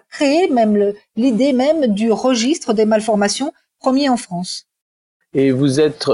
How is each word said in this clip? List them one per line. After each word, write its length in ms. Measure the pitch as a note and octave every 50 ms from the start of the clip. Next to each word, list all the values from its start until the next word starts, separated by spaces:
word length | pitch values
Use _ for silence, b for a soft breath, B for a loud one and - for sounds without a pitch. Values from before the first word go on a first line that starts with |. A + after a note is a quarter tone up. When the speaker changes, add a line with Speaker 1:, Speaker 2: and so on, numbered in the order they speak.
| - _
Speaker 1:
créé 400 | - - D4+ C#4 C#4+ E4 F#4 F4+
même 260 | C#4+ A#3+ A3+ G#3+ G#3
le, 200 | G#3 G3+ G3+ G3+ B B B _
l'idée 380 | A3 A3+ C#4 A3+ G3+ B3+ C#4+ C4+
même 340 | A#3+ B3+ C#4+ D#4+ E4 C#4+ A#3
du 240 | G3+ G3 A3 A#3
registre 640 | G#3+ G3 - B3+ C4 A3+ A3 B3+ E4 E4+ - - A3+
des 120 | G3+ A3
malformations 680 | G#3+ A3 A3 G#3+ A#3+ G#3+ G#3 G3+ G3+ - - C4 D#4 - _ _ _ _ _
premier 300 | - C4+ B3+ C4+ D4 C#4
en 80 | B3 A3
France. 480 | - - F3+ F3 F#3 - - - - _ _ _ _ _ _ _ _ _ _ _ _ _ -
Speaker 2:
Et 180 | - C3+ C3+
vous 280 | B2+ B2+ C#3+ C#3+ B2+ C#3+
êtes, 300 | D#3 D3+ C#3+ - - -